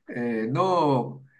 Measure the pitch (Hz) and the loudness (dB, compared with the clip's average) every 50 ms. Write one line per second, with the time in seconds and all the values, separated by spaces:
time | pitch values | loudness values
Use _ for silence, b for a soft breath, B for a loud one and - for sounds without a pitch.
0 | b - - 123 120 120 113 110 110 117 139 175 190 190 180 170 156 143 135 120 | b -10 -8 -4 -4 -2 -2 -2 -2 0 0 0 2 2 2 2 2 2 2 2
1 | - - - - b b b | 0 -4 -8 -14 b b b